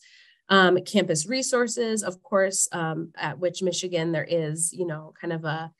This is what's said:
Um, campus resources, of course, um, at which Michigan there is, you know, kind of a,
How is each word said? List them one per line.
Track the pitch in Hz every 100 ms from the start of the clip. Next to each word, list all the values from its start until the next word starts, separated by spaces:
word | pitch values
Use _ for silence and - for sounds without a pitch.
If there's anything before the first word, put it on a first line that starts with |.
| - - _ _ -
Um, | 196 180 180
campus | - 202 175 151 170
resources, | 262 262 247 240 240 226 220
of | 180 180
course, | - 196 190 196 -
um, | 175 160 160 165 -
at | 156 143
which | 180 170
Michigan | 185 170 185 175 165
there | 160 -
is, | 170 156 156 -
you | - 170
know, | 156 156 -
kind | 170
of | 165 160
a, | 160 165 -